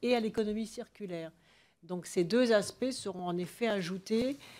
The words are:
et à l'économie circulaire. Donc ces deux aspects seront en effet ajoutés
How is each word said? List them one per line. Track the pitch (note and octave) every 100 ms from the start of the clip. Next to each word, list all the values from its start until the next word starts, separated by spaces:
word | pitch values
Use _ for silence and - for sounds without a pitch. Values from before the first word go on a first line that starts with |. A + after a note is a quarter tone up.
et | A#3+ A#3+
à |
l'économie | A3 - G#3+ G#3+ G#3+
circulaire. | - A3 - G3+ E3+ D#3+ - _ _ _ _
Donc | E3 F3+ -
ces | -
deux | E3+ A#3 B3
aspects | G#3+ - - B3+
seront | B3 G3+ F#3 F3+
en | F3
effet | F3 - A#3
ajoutés | G3+ E3+ F#3+ - A3+ B3 C#4+ - -